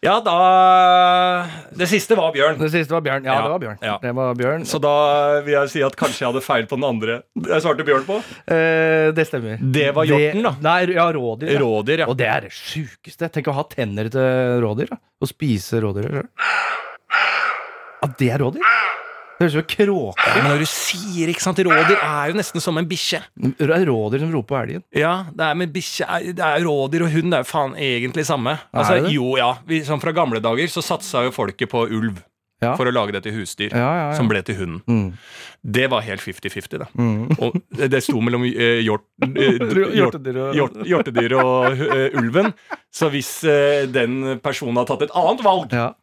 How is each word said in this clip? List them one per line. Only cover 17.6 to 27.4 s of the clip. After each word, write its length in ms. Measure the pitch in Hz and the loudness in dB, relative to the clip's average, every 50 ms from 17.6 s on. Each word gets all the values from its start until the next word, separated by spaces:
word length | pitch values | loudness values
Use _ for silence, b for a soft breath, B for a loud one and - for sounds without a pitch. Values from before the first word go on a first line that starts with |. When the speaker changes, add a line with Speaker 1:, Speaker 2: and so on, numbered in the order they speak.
| - - - - - - - - - | -10 -14 -16 -18 -20 -20 -10 -6 -6
Speaker 2:
Ja, 80 | 147 123 - | -6 -2 0
det 100 | 135 123 | 0 0
er 140 | 113 139 143 | 2 2 0
rådyr. 240 | 123 151 294 359 220 233 - 214 196 175 - - - - - - - - - 175 | -2 -2 0 2 2 2 2 0 -2 -4 -6 -10 -16 -16 -18 -20 -20 -2 0 0
Det 60 | 175 | 2
høres 80 | 139 151 | 2 0
ut 0 | |
som 60 | 160 | -2
en 80 | - - | -4 0
kråke. 520 | - 214 202 202 180 139 101 95 - - - | 2 2 2 2 0 -2 -4 -2 0 0 2
Speaker 1:
Ja, 120 | - 113 120 | 2 2 4
men 80 | 143 143 | 2 2
når 100 | 147 156 | 2 0
du 60 | 151 | -2
sier, 580 | - - - - - 180 185 208 180 175 165 160 170 | -4 -4 -4 -4 -6 -6 -6 -8 -4 -2 -2 -2 -2
ikke 100 | - - | -2 -2
sant, 160 | 185 180 170 | -2 0 2
rådyr 400 | 190 180 170 - 165 165 196 208 | 2 4 4 4 4 4 4 2
er 320 | 185 151 151 147 143 151 | 2 -2 -2 -2 -2 -2
jo 80 | 170 208 | -2 -2
nesten 240 | 196 - - 170 - | -4 -4 -4 -4 -2
som 160 | - 165 156 | -2 -2 -2
en 80 | 175 | -2
bikkje. 360 | 160 175 165 - - - 160 - - _ - - 123 135 _ | -2 -4 -4 -4 -4 -4 -4 -6 -10 _ -4 -2 -2 -2 _
Speaker 2:
Det 100 | 156 139 | 0 2
er 180 | 160 170 190 165 | 2 2 2 2
rådyr 300 | 127 113 107 107 110 139 151 | 2 0 0 0 -2 -2 -2
som 80 | 165 160 | -2 -2
roper 160 | 147 110 - 143 | -4 -4 -2 -4
på 60 | 135 117 | -4 -4
elgen. 220 | 117 135 175 185 _ - | -4 -8 -10 -12 _ -2
Speaker 1:
Ja, 300 | - 147 160 175 185 190 165 147 | 0 0 2 0 -2 -6 -12 -6
det 60 | - 165 156 | -4 -2 -2
er, 40 | 147 165 | 0 -2
men 140 | 180 170 143 | -4 -4 -4
bikkje 320 | 185 170 - - - - | -8 -8 -8 -6 -6 -4
er, 260 | - 180 170 175 180 180 | -2 -4 -4 -4 -4 -6
det 140 | 175 175 | -2 -2
er 160 | 156 147 156 175 | 0 2 2 0
rådyr 400 | 170 147 143 135 135 147 165 170 | 0 0 0 -2 0 0 0 0
og 80 | 165 | 2
hund, 220 | 151 160 165 180 170 | 0 0 0 2 0
det 60 | 143 | 0